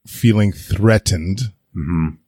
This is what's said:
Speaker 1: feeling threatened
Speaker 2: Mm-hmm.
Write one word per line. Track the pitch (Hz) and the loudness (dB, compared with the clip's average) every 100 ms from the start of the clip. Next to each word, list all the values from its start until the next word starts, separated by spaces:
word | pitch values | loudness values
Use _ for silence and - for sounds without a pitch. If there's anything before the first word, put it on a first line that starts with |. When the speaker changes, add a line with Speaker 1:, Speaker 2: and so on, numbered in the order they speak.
| - | -20
Speaker 1:
feeling | - 120 107 104 | 0 2 4 2
threatened | - - 92 107 110 - 90 85 98 120 - _ | -2 -6 0 2 2 2 -2 -2 -4 -6 -12 _
Speaker 2:
Mm-hmm. | - 78 85 80 78 | -8 -4 -2 -2 -6